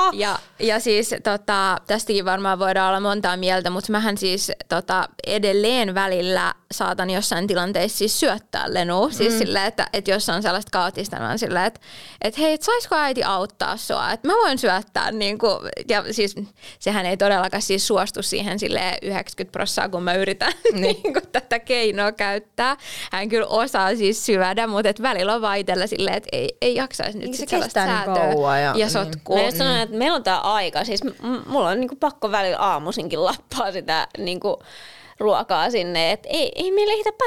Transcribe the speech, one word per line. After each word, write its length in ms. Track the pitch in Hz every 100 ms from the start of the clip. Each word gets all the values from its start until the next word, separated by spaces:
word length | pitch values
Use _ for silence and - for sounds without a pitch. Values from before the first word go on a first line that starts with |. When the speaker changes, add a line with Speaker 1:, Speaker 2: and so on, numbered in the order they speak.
| 370
Speaker 1:
Ja, 260 | - 202 190 - -
ja 200 | 226 214
siis, 360 | 233 208 226 -
tota, 540 | - 208 202 202 190 180 -
tästäkin 380 | 208 226 202 185
varmaan 340 | 185 196 185
voidaan 300 | 190 190 190
olla 100 | 190
montaa 380 | 202 208 196 185
mieltä, 320 | 185 185 175
mut 200 | 180 -
mähän 280 | 208 220 202
siis, 340 | 190 185 - - -
tota, 400 | 165 - 185 - - -
edelleen 680 | 208 202 196 208 254 208 185
välillä 580 | 196 180 180 185 175 - -
saatan 380 | - 190 185 185
jossain 380 | 185 208 175 202
tilanteissa 500 | 180 180 190 208 -
siis 220 | 214 -
syöttää 540 | 294 208 - - 71
Lenua. 380 | - 175 180 262
Siis 220 | - 220
Speaker 2:
Mm. 60 | 226
Speaker 1:
silleen, 260 | 202 196 196
että, 220 | - -
että 180 | 202 202
jos 180 | 196 208
on 120 | 170
sellaista 280 | 208 185 208
kaoottista, 440 | 196 185 - 202 -
niin 80 |
mä 60 | 110
oon 100 | 202
silleen, 260 | 226 175 196
että, 140 | 226 - - - -
että 200 | 214 226
hei, 120 | 311
et 80 | 311
saisko 340 | - 480 - 330
äiti 280 | 285 254
auttaa 540 | - 190 202 - - 214
sua? 340 | - - -
Et 120 | 208
mä 100 | 285
voin 240 | 427 415 269
syöttää, 540 | 226 185 - - -
niinku, 360 | 214 202 208 220 190 - - -
ja 140 | 208 -
siis 240 | 214 202 202 202 _ - -
sehän 260 | - 208 180
ei 120 | 185
todellakaan 440 | 202 196 185 196
siis 260 | - 190 -
suostu 340 | 202 202 -
siihen 360 | 196 - 202 196
silleen 340 | 202 - 185 -
yhdeksänkymmentä 500 | - 190 - - 185
prossaa, 380 | - 196 - 190
kun 140 | 180
mä 100 | 180
yritän 400 | 180 196 196 - 381 466
<laughs> 80 |
Speaker 2:
Niin. 80 | 330 185 208
Speaker 1:
niinku 160 | 415 302 -
tätä 280 | 262 - 233
keinoa 520 | 240 247 220 196 202
käyttää. 680 | 214 202 202 214 - 247 277 - - -
Hän 180 | 185 214
kyllä 180 | 226 220
osaa 480 | 226 254 220 190 226
siis 300 | 196 220 -
syödä, 420 | 196 185 196 226
mut 180 | 202 208
et 160 | 208
välillä 340 | 247 208 185 233
on 60 |
vaan 160 | 220 202
itellä 300 | 196 180 202
silleen, 300 | - 190 190
että 120 | -
ei, 260 | - - -
ei 140 | 240 240
jaksaisi 420 | 262 - - 208
nyt 80 | -
Speaker 2:
Niin 80 | 262
se 40 |
Speaker 1:
sit 100 | 277
sellaista 300 | 359 240 220
Speaker 2:
kestää 260 | 190 220 196
niin 100 | 185
Speaker 1:
säätöä 180 | 160
Speaker 2:
kauan 240 | 147 139 139
ja, 40 | 143
Speaker 1:
ja 80 |
Speaker 2:
niin. 160 | 135 214
Speaker 1:
sotkua. 480 | 220 175 156 - 196
Speaker 3:
Mä 60 | 226
just 120 | 247
sanon, 160 | 269 247
Speaker 2:
Mm. 60 |
Speaker 3:
että 140 | 226 220
meillä 180 | 277 330
on 80 |
tää 160 | 220 185
aika. 440 | - 214 180 151
Siis 200 | 220 202
m-, 240 | 269 - 233
m-, 140 | 247 -
mulla 240 | 269 180
on 100 | 202
niinku 160 | 254 269
pakko 360 | 294 - 220
välillä 260 | 202 190 175
aamuisinkin 680 | 202 160 151 185 170 156 180
lappaa 460 | 240 - 269 214
sitä 360 | 185 156 160 - -
niinku 420 | 190 180 208 - - - - - - -
ruokaa 500 | 208 185 - 170 180
sinne. 400 | 240 175 175 165
Et 140 | 214 -
ei, 220 | 320 294 -
ei 160 | 370
meillä 220 | 392 415
ehditä 180 | 427 427 427